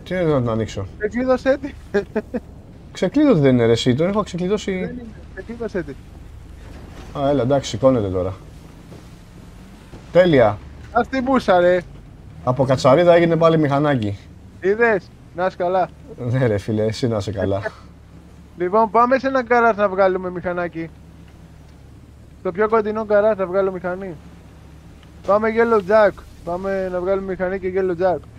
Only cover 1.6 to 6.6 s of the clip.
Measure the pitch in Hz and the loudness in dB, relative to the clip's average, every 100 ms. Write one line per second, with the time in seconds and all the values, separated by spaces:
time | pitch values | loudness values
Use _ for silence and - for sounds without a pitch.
1.6 | 277 - - 403 - 220 - 254 - - | -2 -14 -4 -4 -4 -8 -6 -10 -10 -20
2.6 | - - - - 185 269 294 196 139 127 | -20 -20 -18 -4 -2 2 2 4 4 4
3.6 | 117 113 - 127 175 208 202 170 180 208 | 4 2 2 2 0 -2 -4 -6 -4 -4
4.6 | - 185 185 247 233 - - - 190 233 | -4 -6 -6 -10 -14 -18 -18 -18 -14 -10
5.6 | 226 196 156 135 - - - - - - | -8 -6 -8 -12 -18 -20 -20 -20 -20 -20